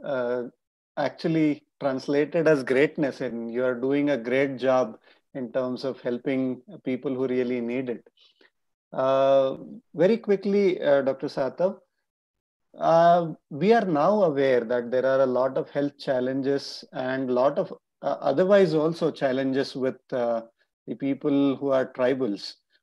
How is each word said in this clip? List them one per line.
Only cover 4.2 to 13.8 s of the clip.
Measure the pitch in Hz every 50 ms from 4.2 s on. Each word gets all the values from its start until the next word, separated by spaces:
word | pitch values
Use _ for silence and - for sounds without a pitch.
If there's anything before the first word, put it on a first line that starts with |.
| 113 123 127 135 143 139 135
job | 117 123 131 131 127 123 110 110 - _ _ _ _ _ _ -
in | 139 123 110
terms | - 135 127 127 127 117 -
of | 131 117 -
helping | - 127 120 120 - 143 131 131 131 127 123 123 - - - 113 -
people | 135 127 123 - 147 131
who | 127 135
really | 123 127 127 123 120 127 123
need | 117 117 120 131 131 123
it. | 113 - - _ _ _ _ _ _ _ _ _ _ _ _ _ _ _ _ _
Uh, | - 131 131 135 135 135 135 135 139 135 135 135 - - - - - - - _ -
very | 160 170 202 233
quickly, | 226 - 214 196 190 - 202 196 202 202 185 - -
uh, | - 143 143 139
Doctor | 127 135 135 - 156
Satav, | 139 - 165 135 123 - - 175 196 208 - _ _ _ _ _ _ _ _ _ _ _ _ _ _ _ _ _ _ - -
uh, | 160 156 165 165 170 170 175 180 170 160 - - _ -
we | 160 - 185 214 233
are | 233